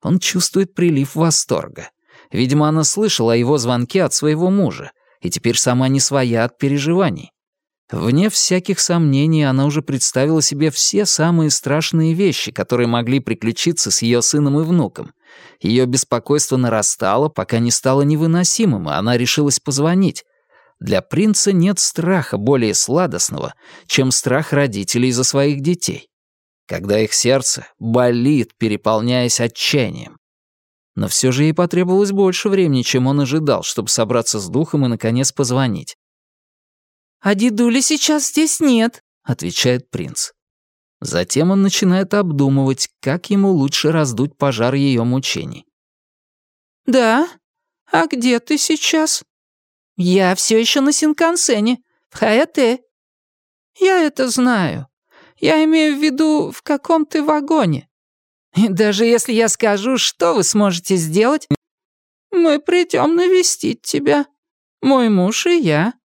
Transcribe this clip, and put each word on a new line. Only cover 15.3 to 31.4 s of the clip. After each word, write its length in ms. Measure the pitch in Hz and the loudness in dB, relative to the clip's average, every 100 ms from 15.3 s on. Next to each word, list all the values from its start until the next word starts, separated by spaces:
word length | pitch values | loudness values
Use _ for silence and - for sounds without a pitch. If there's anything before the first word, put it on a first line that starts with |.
| - - _ | -20 -20 _
Её 260 | 90 120 127 | 0 2 2
беспокойство 680 | 123 - 120 - 147 - 131 | 0 -2 -4 0 0 0 0
нарастало, 720 | 123 110 101 - 98 107 151 | 0 0 -2 -2 -2 0 0
пока 300 | - 98 117 | -4 -4 -2
не 120 | 120 | 0
стало 320 | - 135 135 | 0 0 2
невыносимым, 840 | 143 151 160 170 175 - 220 110 80 | 2 0 2 2 0 0 0 0 -2
и 40 | |
она 240 | 73 104 120 | -2 0 0
решилась 440 | 123 - 147 - | 0 0 0 -2
позвонить. 640 | - 135 151 180 190 - _ _ _ _ _ _ | -4 -2 0 2 0 -2 _ _ _ _ _ _
Для 220 | 95 95 | -2 -2
принца 500 | - 131 214 202 202 | -2 0 0 2 0
нет 260 | 185 180 196 | 2 2 0
страха 580 | - - 170 185 139 104 | -4 -2 -2 -2 -2 -4
более 380 | 107 139 113 | 0 2 2
сладостного, 800 | 85 - 143 180 85 - 73 - - - - _ | 0 0 0 -2 -2 -6 -6 -10 -12 -20 -20 _
чем 240 | - 131 | 0 2
страх 420 | 123 - 131 156 | 0 0 -2 0
родителей 600 | 143 143 104 95 117 127 | 0 0 -2 -4 0 0
за 120 | 120 | 0
своих 360 | 131 139 139 143 | 0 0 0 0
детей, 480 | 143 175 - 160 - _ _ _ _ _ _ | -2 -2 -4 -8 -14 _ _ _ _ _ _
когда 320 | 87 98 104 | -10 -2 0
их 140 | 107 | 0
сердце 520 | - 120 135 - - - _ | 0 0 0 -2 -6 -10 _
болит, 720 | 113 117 123 120 127 147 110 _ | -2 2 2 2 2 2 -2 _
переполняясь 840 | 113 104 - 110 120 127 123 - | -4 -2 0 0 0 0 0 -2
отчаянием. 800 | 120 - - 147 113 71 55 - _ _ _ _ _ _ _ - | -4 -4 -2 0 -2 -6 -16 -20 _ _ _ _ _ _ _ -6
Но 120 | 104 | -4
всё 240 | - 131 | 0 0
же 120 | 127 | 2